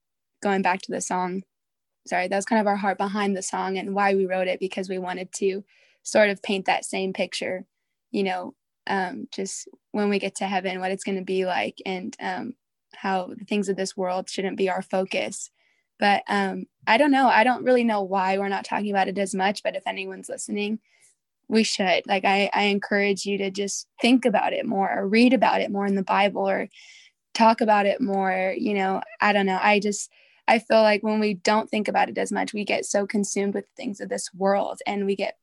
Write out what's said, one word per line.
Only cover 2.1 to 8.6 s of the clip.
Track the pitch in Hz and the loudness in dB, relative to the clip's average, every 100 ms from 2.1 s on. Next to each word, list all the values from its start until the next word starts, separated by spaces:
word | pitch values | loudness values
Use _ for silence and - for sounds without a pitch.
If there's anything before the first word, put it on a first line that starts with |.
| 180 185 | -4 -2
that | 196 | -2
was | - | 0
kind | 220 | 2
of | 202 | 2
our | 202 | 0
heart | 202 185 | 0 -2
behind | 196 208 202 185 | -2 0 0 -2
the | |
song | - 185 185 190 | -4 -4 -2 -4
and | 196 196 | -4 0
why | 202 196 | 2 2
we | 185 | 0
wrote | 185 185 | 0 -2
it, | 180 | -2
because | 190 - 190 | -4 -6 -6
we | 185 | -6
wanted | 180 180 185 | -6 -8 -10
to | - 196 190 - _ _ _ | -2 -2 -2 -8 _ _ _
sort | - 214 208 | 0 4 4
of | 196 | 2
paint | - 190 185 | -4 -2 0
that | - - | -2 -2
same | 190 190 | -4 -4
picture, | 185 180 - 214 185 - _ _ _ _ | -4 -6 -6 -6 -8 -10 _ _ _ _
you | 202 | -2
know, | 190 185 185 - | -2 -2 -8 -14